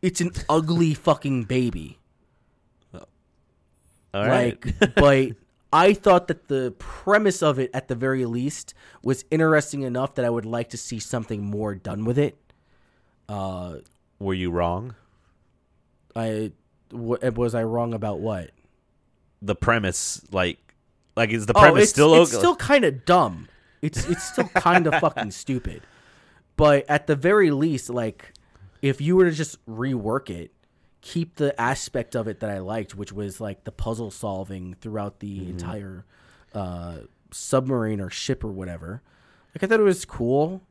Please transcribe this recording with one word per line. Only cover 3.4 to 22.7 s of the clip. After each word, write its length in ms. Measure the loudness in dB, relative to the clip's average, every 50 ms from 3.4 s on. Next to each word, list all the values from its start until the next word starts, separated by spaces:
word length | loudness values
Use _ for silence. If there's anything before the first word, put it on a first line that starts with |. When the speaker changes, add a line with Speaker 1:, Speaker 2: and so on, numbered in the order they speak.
| _ _ _ _ _ _ _ _ _ _ _ _ _ _ -6
Speaker 2:
All 120 | -4 0 2
right. 300 | 2 2 2 0 -2 -6 -8
Speaker 1:
Like, 300 | -8 0 2 2 2 4
Speaker 2:
<laughs> 0 |
Speaker 1:
but 340 | 4 6 6 6 4 2 0 -4 _ _ _ _ _ _ _
I 220 | 4 6 6 6 4
thought 340 | 4 4 4 4 4 4 0
that 200 | -8 -8 _ _
the 260 | -4 -2 -2 -4 -6 _
premise 640 | -16 -18 -18 -10 0 2 2 4 4 2 0 2
of 180 | 0 0 2 2
it, 100 | -2 -2 -4
at 140 | -6 -6 _
the 80 | -6
very 300 | -4 -2 -2 0 0 -2
least, 480 | -2 -4 -4 -4 -4 -6 -8 -16 -18 -20 _ -20 -20 -20 -8 -2
was 220 | -2 -2 -2 -2 _
interesting 520 | 0 2 4 4 4 4 2 0 -6 -6 -6
enough 320 | -4 -4 -4 -4 -4 -4
that 100 | -2 -2
I 40 | 0
would 160 | 0 -2 -4
like 240 | -4 -6 -6 -6 -6
to 60 | -8 -14
see 220 | -12 -10 -10 -10
something 440 | -10 -8 -8 -8 -6 -6 -8 -6 -6
more 320 | -6 -6 -6 -6 -6 -6
done 280 | -8 _ -10 -8 -6 -4
with 120 | -2 0 0
it. 180 | 0 -2 -2 _ _ _ _ _ _ _ _ _ _ _ _ _ _ _ _ _ _ -12
Uh, 480 | -8 -8 -6 -6 -8 -8 -10 -12 -12 -14 -18 _ _ _ _ _ _ _
Speaker 2:
Were 140 | -6 -4 -2
you 180 | -2 -2 -2
wrong? 440 | 0 0 0 0 0 -2 -6 -10 -16 _ _ _ _ _ _ _ _ _ _ _ _ _ _ _ _ _ _ _ _ _ _ _ _
Speaker 1:
I, 360 | -6 -6 -4 -4 -4 -6 -6 -8 _ _ _ _ _ _ _
wa-, 260 | -14 -10 -6 -4 -4 -2 -2 -4 -2
was 200 | -2 -2 -2 -2
I 80 | -2 -4
wrong 300 | -2 -2 -2 -2 -4 -4
about 260 | -6 -4 -6 -6 -4
what? 320 | -4 -6 -6 -6 -8 -12 _ _ _ _ _ _ _ _ _ _ _ _ _ _ _ _ _ _
Speaker 2:
The 140 | -6 -6 -4
premise, 680 | -2 2 2 2 2 2 -2 -2 -2 -6 -6 -8 -10 _ -6
like, 260 | -2 0 0 0 -2 _ _ _ _ _ _ _ _ _ _ _ _
like, 140 | -2 0 0
is 140 | 0 -4 0
the 80 | 2 6
Speaker 1:
Oh, 60 | 8
Speaker 2:
premise 220 | 8 8 10 8 6
Speaker 1:
it's, 80 | 6
Speaker 2:
still 300 | 6 6 8 10 10 10
Speaker 1:
it's 120 | 8 6 4
Speaker 2:
o-, 40 | 2
Speaker 1:
still 160 | 2 2 2
kinda 360 | 2 0 2